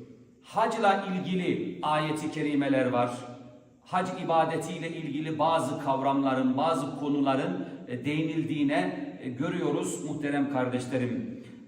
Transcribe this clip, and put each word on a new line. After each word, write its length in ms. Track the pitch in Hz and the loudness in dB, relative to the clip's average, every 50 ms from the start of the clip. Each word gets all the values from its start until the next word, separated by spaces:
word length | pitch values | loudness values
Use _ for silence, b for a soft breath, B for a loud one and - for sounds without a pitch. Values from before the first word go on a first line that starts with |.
| - - - - - - - - - | -16 -18 -20 -20 -20 -20 -20 -20 -16
Hacla 600 | - - 202 220 233 226 226 214 196 196 202 196 190 185 | -6 0 2 2 2 2 4 4 4 4 4 2 -2 -2
ilgili 640 | 185 - - 185 180 175 156 131 - - - - - - | -2 -2 -2 -2 0 0 0 0 0 -2 -4 -6 -4 -2
ayeti 480 | 151 151 151 156 151 147 - - 139 | 0 2 2 2 0 -2 -2 -4 -4
kerimeler 560 | - 160 151 147 147 139 143 135 135 131 127 | -4 -2 -2 0 2 2 2 4 4 4 4
var. 240 | 123 120 120 120 120 - - - - - - - - - - - - - - - | 2 2 2 2 0 0 -4 -10 -12 -14 -14 -16 -18 -20 -20 -20 -20 -20 -20 -10
Hac 240 | - - 180 180 - 180 175 165 | -4 -2 0 0 -2 -4 -4 -2
ibadetiyle 640 | 156 165 165 156 151 160 156 156 - 180 156 156 170 | 2 4 4 4 4 2 -2 -4 -4 -6 -6 -6 -6
ilgili 500 | 165 160 156 143 135 147 156 160 160 147 | -6 -6 -6 -4 -4 -4 -2 -2 0 2
bazı 460 | 151 165 165 160 - - 147 - 143 | 4 4 4 4 2 0 -2 -2 0
kavramların, 720 | 139 135 131 135 139 139 139 139 139 131 127 131 127 123 | 0 0 2 2 2 2 4 4 2 4 4 4 2 2
bazı 400 | 131 151 165 160 147 143 - - | 4 2 2 2 2 0 -2 -4
konuların, 680 | - 143 143 143 143 135 135 135 131 151 185 180 185 B B B B B - | -4 -2 0 2 2 4 4 4 2 2 0 -2 -4 B B B B B -8
e, 160 | 123 123 123 | -8 -6 -2
değinildiğine, 1040 | 143 151 156 160 160 - 160 143 - 156 147 147 139 151 175 185 - - - - - - - 127 | 0 0 2 0 0 0 0 -2 0 0 2 2 2 2 2 0 0 -2 -4 -6 -8 -10 -10 -8
e, 60 | 127 | -6
görüyoruz 760 | 123 - 151 175 185 180 - - - - - - - - - | -4 -4 -2 -2 -2 0 0 0 0 0 0 -2 -4 -4 -4
muhterem 480 | 151 143 147 147 143 143 143 139 127 - | -4 -4 -4 -2 0 0 0 0 0 0
kardeşlerim. 920 | 131 127 123 123 123 - - 135 127 123 120 - - - - - - B B B B B | 0 0 0 0 -2 -2 -2 -2 0 0 0 -2 -2 -4 -6 -8 -10 B B B B B